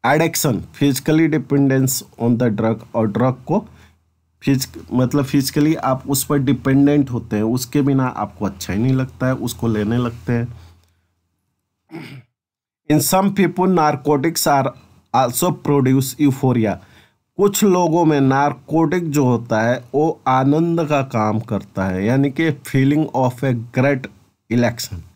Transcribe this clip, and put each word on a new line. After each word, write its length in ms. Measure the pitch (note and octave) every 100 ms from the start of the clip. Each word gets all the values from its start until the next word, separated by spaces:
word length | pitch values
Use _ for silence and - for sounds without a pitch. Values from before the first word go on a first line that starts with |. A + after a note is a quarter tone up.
| B2
एडिक्शन, 560 | D3+ E3 - D3+ G2
physically 680 | - - C#3+ C3 - D#3 E3 D3+
dependence 680 | - C#3+ C#3 C3+ C3 - - -
on 140 | A#2 A#2+
the 200 | B2 G#2
drug, 160 | A2 A2+ - -
और 120 | A2+
ड्रग 260 | G2+ B2+
को 340 | C3 - F#3 - - - _ _ _ _ _
फिज-, 360 | - C3+ - - -
मतलब 320 | B2 B2+ D3 C3+
फिजिकली 500 | C#3+ C3+ D3+ D3 D#3+
आप 280 | C3 C3+ -
उस 160 | C#3
पर 140 | - D3
डिपेंडेंट 760 | C3+ C3 C#3 C3+ C#3+ D3 C3+
होते 240 | B2 - G#2
हैं, 80 |
उसके 380 | A2 B2 - D3
बिना 240 | C#3 C3+ B2+
आपको 400 | - G#2 - G2+
अच्छा 280 | - -
ही 60 | -
नहीं 140 | B2
लगता 340 | C3 C3 - C3
है, 60 |
उसको 340 | C3 A#2+ - A#2+
लेने 300 | G#2+ G#2 A#2+
लगते 360 | B2 A#2 -
हैं। 140 | A#2+ A#2+ - - _ _ _ _ _ _ _ _ _ _ _ _ D#3+ C#3 C3+ _ _ _ _ _ _ _
In 100 | D3+
some 340 | D3 F#3 G3 G3
people 280 | F3+ F3+ F#3 F3
narcotics 680 | D3+ C#3 C3+ D3 D#3+ E3 E3
are 200 | C#3+ B2+ - _ _ _ B2
also 400 | B2+ B2+ F3+ F3+ -
produce 520 | C#3+ C3 C3+ C3 -
euphoria। 540 | D3 C3 C3 A#2+ G#2+ F2 - - _ _ _ -
कुछ 260 | G3+ G3+
लोगों 420 | G#3 F3+ F3 E3 D#3+
में 160 | D3
नारकोटिक 880 | C3+ C3+ C#3+ C3+ - D#3 E3 F3+ E3+
जो 140 | D3 B2+
होता 360 | A#2 A#2+ A2
है 220 | A2+ B2 - C#3
वो 260 | D#3+ - -
आनंद 600 | C3 C3+ D3 E3+ E3 D3+
का 140 | D3
काम 380 | C3+ A#2 G#2+ A2
करता 460 | A2 G2+ - - F#2+
है, 200 | F#2 G2+
यानी 260 | C3+ C#3
कि 200 | C3+ E3
feeling 540 | C#3 - C3+ C3+ D3 D#3 B2+
of 180 | B2+ -
a 160 | C3+ A#2+ A#2 -
great 300 | C3+ C3+ - - _ _ _
election 440 | A#2+ A#2+ A#2+ - F2+ D#2+